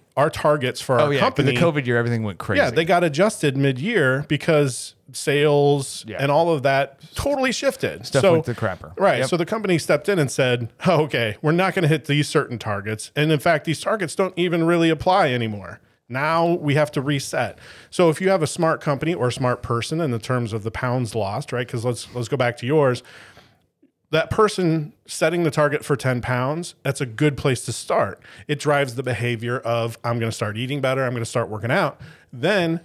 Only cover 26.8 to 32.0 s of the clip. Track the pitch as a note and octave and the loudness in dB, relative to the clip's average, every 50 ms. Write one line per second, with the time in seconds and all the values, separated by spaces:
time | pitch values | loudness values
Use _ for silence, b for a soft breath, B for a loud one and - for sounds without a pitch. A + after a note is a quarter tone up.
26.8 | - C3+ C#3 - C#3+ A#2+ A2 - D3+ D3+ C3 - - C#3+ B2+ - - - A2 - | -4 -4 -4 -2 -6 -6 -2 0 2 2 2 0 0 0 0 0 -4 -6 -8 -8
27.8 | - - E3+ - - G2 - - B B B B B B D3 C#3+ - D3+ C#3+ C#3+ | -4 -2 0 0 0 -2 -4 -12 B B B B B B -6 -2 0 0 2 2
28.8 | C#3 B2+ A#2 C3 C3 B2+ A#2+ G2 B2 B2 A#2+ G#2+ A#2 A#2+ B2 B2+ - A#2 A#2 A#2 | 0 -2 -4 -6 -4 -4 -4 -2 -2 -2 -2 -4 -4 -4 -6 -4 -2 -2 -2 0
29.8 | A2+ A#2 A2+ - - A#2 A#2+ A#2 A2+ A2+ - - A2 G#2 G#2 A2 C3 B2+ C#3+ C#3 | -2 -4 -6 -6 -4 -4 -2 -2 -2 -4 -2 -4 -4 -4 -4 -6 -6 -6 -4 -2
30.8 | B2+ C3 C3 C3+ C3 A#2+ B2+ A#2+ A2+ - - B2 A2 F2 G#2+ G2+ G#2 A#2 D3 G3 | 0 0 0 0 -2 -2 -4 -4 -6 -4 -4 -4 -4 -4 -6 -6 -2 0 0 2
31.8 | E3+ C#3 - B | 0 0 -4 B